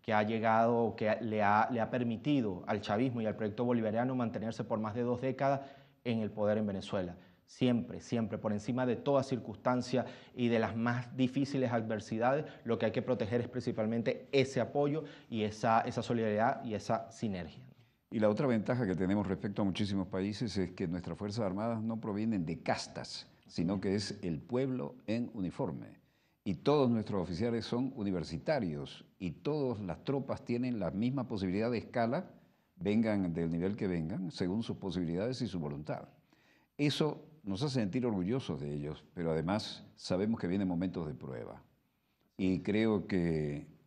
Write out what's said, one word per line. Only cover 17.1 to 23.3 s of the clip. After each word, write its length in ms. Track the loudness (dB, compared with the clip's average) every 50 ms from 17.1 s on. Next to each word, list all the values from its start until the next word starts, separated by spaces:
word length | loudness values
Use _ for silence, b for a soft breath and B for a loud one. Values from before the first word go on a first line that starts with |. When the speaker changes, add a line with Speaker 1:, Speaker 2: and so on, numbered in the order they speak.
Speaker 1:
sinergia. 540 | -8 -4 -4 -2 -2 -4 -6 -8 -12 -16 -20 -20 -20 b b b b b b _ -2
Speaker 2:
Y 80 | 4
la 80 | 4 4
otra 180 | 4 4 4
ventaja 400 | 4 4 2 2 2 2 2 2
que 80 | 2 2
tenemos 320 | 2 2 2 4 2 2
respecto 360 | 0 -2 -2 -2 -6 -2 0 0
a 20 |
muchísimos 420 | 0 2 0 0 0 0 -2 -2
países 500 | -2 -2 -2 -2 -2 -2 -2 -4 -4 0
es 140 | -2 -2 -2
que 160 | -2 -4 -2
nuestras 320 | -2 -2 -4 -4 -6 -6 -4
Fuerzas 260 | -6 -6 -2 -2 -2
Armadas 380 | -2 -2 -2 -2 -2 -2 -2 -2
no 180 | -4 -4 -4
provienen 460 | -4 -4 -2 0 0 0 0 0 0
de 160 | -2 -4 -6 -2
castas, 680 | -2 -2 -2 -2 -8 -10 -10 -10 -10 -12 -14 -14 -16